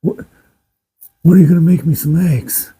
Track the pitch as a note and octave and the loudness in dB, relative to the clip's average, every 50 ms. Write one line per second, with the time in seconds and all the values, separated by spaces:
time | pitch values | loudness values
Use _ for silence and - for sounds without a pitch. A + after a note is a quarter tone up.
0 | _ D#3 - - - _ _ _ _ _ _ _ _ _ _ _ _ _ _ _ | _ -6 -8 -8 -14 _ _ _ _ _ _ _ _ _ _ _ _ _ _ _
1 | - - _ _ _ D#3+ F#3 F#3+ F3+ D3 F3 F3 D#3+ E3 F3+ F3+ - D#3+ D#3 - | -20 -20 _ _ _ 2 4 4 4 4 4 2 2 2 0 0 0 -2 -4 -4
2 | - D3 D3+ E3 F3+ F3 D3+ B2 G#2 - - - - - _ _ | -4 -4 -2 -2 0 -2 -2 -2 -4 -6 -10 -10 -10 -12 _ _